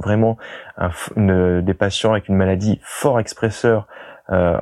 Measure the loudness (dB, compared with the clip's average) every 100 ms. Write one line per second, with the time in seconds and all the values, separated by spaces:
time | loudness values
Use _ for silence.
0 | -2 2 2 0 -10 -18 -20 -6 -6 -6
1 | -8 0 2 4 2 2 0 0 -2 0
2 | 0 0 0 0 2 2 0 -2 -4 -4
3 | 0 0 -2 -4 -4 0 0 0 -2 -16
4 | -20 -20 -4 0 2 0